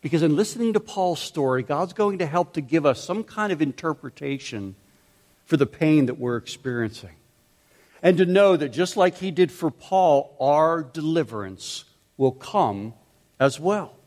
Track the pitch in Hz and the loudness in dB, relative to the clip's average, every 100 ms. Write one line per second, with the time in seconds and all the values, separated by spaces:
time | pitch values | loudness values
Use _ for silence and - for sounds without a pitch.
0 | 151 160 160 151 214 233 233 185 - - | 0 2 2 2 0 -2 0 0 -2 -2
1 | 180 156 - - 135 127 - 147 180 - | -2 -2 -6 -2 0 0 -2 -4 -4 -2
2 | 208 190 160 170 175 - 135 160 147 123 | -2 0 -2 -2 -2 -6 -2 2 2 0
3 | - 196 214 - 208 160 151 - 165 147 | -4 -8 -6 -6 -4 -2 -2 -2 -6 -6
4 | 139 - 143 139 - 110 98 95 _ _ | -12 -10 -8 -8 -8 -10 -10 -14 _ _
5 | _ _ _ _ _ 160 139 - 156 156 | _ _ _ _ _ 0 0 0 2 4
6 | 127 123 123 120 - - 131 120 110 110 | 2 -2 -6 -6 -8 -12 -8 -4 -6 -8
7 | 92 80 _ _ _ _ _ _ _ _ | -20 -20 _ _ _ _ _ _ _ _
8 | 170 175 180 185 202 175 143 120 180 - | 2 4 4 6 6 4 0 -2 -2 2
9 | 185 - 190 165 180 - 160 - - 190 | 2 0 -6 0 0 0 -6 -6 -2 2
10 | 180 143 - - 135 147 160 165 139 160 | 4 4 0 -2 2 4 2 0 -6 -6
11 | 156 165 127 110 98 95 - - - _ | -2 -2 -2 -6 -10 -12 -14 -14 -16 _
12 | _ - 131 131 - 202 135 98 110 - | _ 0 0 0 -4 0 0 -2 -10 -16
13 | _ _ _ _ 135 131 170 208 156 _ | _ _ _ _ 0 0 -4 -4 -6 _